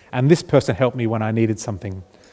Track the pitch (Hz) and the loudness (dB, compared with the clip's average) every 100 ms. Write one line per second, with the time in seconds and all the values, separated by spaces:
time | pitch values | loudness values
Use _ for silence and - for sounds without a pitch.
0 | _ 127 135 170 - 139 - 107 123 127 | _ 0 4 2 4 2 2 0 -2 0
1 | 113 113 110 113 113 110 - 98 101 95 | -2 -2 -2 0 0 -2 -6 -8 -10 -12
2 | - - - | -14 -20 -20